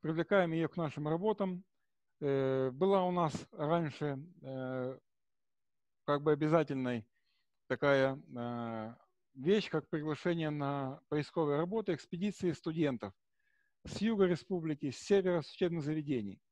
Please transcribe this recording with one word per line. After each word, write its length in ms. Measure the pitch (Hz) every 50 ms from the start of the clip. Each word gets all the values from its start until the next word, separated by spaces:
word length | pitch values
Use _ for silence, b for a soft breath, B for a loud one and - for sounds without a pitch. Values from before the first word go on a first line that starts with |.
Привлекаем 500 | _ 156 160 160 165 - 208 196 180 165
её 160 | 160 160 165 151
к 100 | - -
нашим 300 | 170 147 - - 147 151
работам, 560 | 160 170 185 220 214 208 208 190 180 180 190 _ _ _ _ _ _ _ _ _ _ _
Э, 480 | 151 143 139 135 135 131 131 131 131 131
была 320 | 127 135 175 196 196 196 185
у 60 | 180
нас 360 | 180 180 175 156 135 - - _
раньше, 680 | - - 151 147 165 175 165 147 127 - 147 147 139 135 147 175 180 - -
э, 560 | 135 135 131 131 127 131 131 127 127 131 - _ _ _ _ _ _ _ _ _ _ _ _ _ _ _ _ _ _ _ _ _
как 180 | - 147 147 147
бы 80 | 156 151
обязательной 760 | 143 156 151 156 170 156 151 160 135 131 123 123 117 104 _ _ _ _ _ _ _ _ _ _ _ _ _
такая, 540 | 131 120 - 143 139 135 135 135 135 143 - - 135 123
э, 580 | 120 120 120 120 117 117 113 113 110 113 113 - _ _ _ _ _ _ _
вещь, 340 | 135 131 160 202 220 - -
как 200 | - 156 143 _
приглашение 600 | - 156 147 156 151 139 - 175 175 170 160 156
на 500 | 151 147 143 139 139 143 139 131 135 - _ _
поисковые 480 | - 151 143 - - 175 165 147 143 143
работы, 360 | 160 175 202 226 208 - 175
экспедиции 560 | 139 - _ - 170 185 208 185 - - 180 156
студентов 600 | - _ 170 160 160 165 147 131 113 - 101 - _ _ _ _ _ _ _ _ _ _ _ _ _ _
с 160 | - - -
юга 240 | 196 220 226 202 196 180
республики, 640 | 175 151 - _ 196 175 160 160 156 147 - 143
с 60 | 120 -
севера, 420 | - - 202 196 185 185 175 170 143
с 80 | - -
учебных 300 | - 190 175 170 165 143
заведений. 560 | 143 156 156 151 143 143 120 104 98 92 - _ _